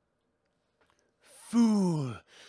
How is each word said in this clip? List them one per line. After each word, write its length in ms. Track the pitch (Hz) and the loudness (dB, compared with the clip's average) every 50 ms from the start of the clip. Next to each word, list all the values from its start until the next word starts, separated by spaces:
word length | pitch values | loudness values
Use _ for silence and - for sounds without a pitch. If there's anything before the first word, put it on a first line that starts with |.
| _ _ _ _ _ _ _ _ _ _ _ _ _ _ _ _ _ _ _ _ _ _ _ _ | _ _ _ _ _ _ _ _ _ _ _ _ _ _ _ _ _ _ _ _ _ _ _ _
"Fool, 1000 | _ _ - - - - - 233 233 220 214 202 190 180 165 151 139 127 110 98 _ _ _ - - | _ _ -20 -20 -16 -4 0 2 2 2 2 0 0 0 -2 -2 -4 -6 -8 -12 _ _ _ -20 -20